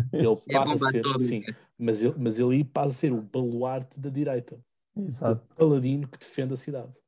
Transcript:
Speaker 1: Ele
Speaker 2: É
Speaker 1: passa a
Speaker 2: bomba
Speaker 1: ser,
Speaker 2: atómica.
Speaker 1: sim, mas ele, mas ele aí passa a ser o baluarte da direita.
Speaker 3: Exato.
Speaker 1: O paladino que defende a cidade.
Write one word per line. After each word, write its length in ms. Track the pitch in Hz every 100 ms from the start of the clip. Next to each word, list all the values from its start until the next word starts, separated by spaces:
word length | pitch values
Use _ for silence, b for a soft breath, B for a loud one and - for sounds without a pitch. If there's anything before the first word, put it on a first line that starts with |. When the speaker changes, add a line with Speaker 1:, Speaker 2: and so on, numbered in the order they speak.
| 123
Speaker 1:
Ele 140 | 151 113 107 -
Speaker 2:
É 40 |
Speaker 1:
passa 60 | 139
a 60 | 139
Speaker 2:
bomba 160 | 143 135
Speaker 1:
ser, 100 | 123
Speaker 2:
atómica. 260 | 139 131 123
Speaker 1:
sim, 160 | 110 110 B B -
mas 240 | 117 107
ele, 120 | 120 156
mas 200 | 117 110
ele 180 | 123 131
aí 60 |
passa 280 | 135 143 139
a 40 |
ser 180 | 127 156
o 100 | 117
baluarte 760 | 104 131 123 117 127 131 131 143
da 120 | 139
direita. 500 | 135 143 127 - - _ _ _
Speaker 3:
Exato. 480 | 208 185 120 117 113 -
Speaker 1:
O 40 | -
paladino 500 | 160 139 127 143 135
que 120 | -
defende 340 | - - 131
a 40 | 131
cidade. 360 | - 131 117 -